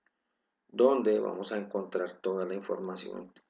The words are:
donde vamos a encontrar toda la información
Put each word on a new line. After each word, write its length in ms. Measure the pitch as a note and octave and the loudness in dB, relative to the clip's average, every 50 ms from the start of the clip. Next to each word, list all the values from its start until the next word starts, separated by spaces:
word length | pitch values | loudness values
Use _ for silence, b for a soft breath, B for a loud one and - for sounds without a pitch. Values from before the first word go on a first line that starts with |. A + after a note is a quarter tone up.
| _ _ _ _ _ _ _ _ _ _ _ _ _ | _ _ _ _ _ _ _ _ _ _ _ _ _
donde 520 | _ - - A#2+ C3+ C#3 B2+ A2 G#2+ G#2+ G#2+ | _ 2 6 6 6 6 6 4 4 4 4
vamos 320 | G#2+ G2+ F#2 F#2 G2 - | 2 -2 -4 -4 -6 -4
a 60 | A2 | -4
encontrar 640 | G#2 G2+ G2+ - G2+ F#2+ F#2+ - F2+ F2+ F2+ - - | -4 -4 -2 -4 -4 -4 -2 -2 -2 -2 -2 -6 -6
toda 260 | - F#2+ F#2+ F#2+ F#2 | -4 -2 -2 0 -2
la 100 | F2+ F#2+ | -4 -4
información 760 | G2+ G2 - - - F#2+ F#2 F#2 F#2 F#2 - - G2 F#2+ F#2+ _ - _ | -6 -4 -4 -6 -4 -4 -6 -8 -8 -10 -10 -10 -10 -12 -14 _ -20 _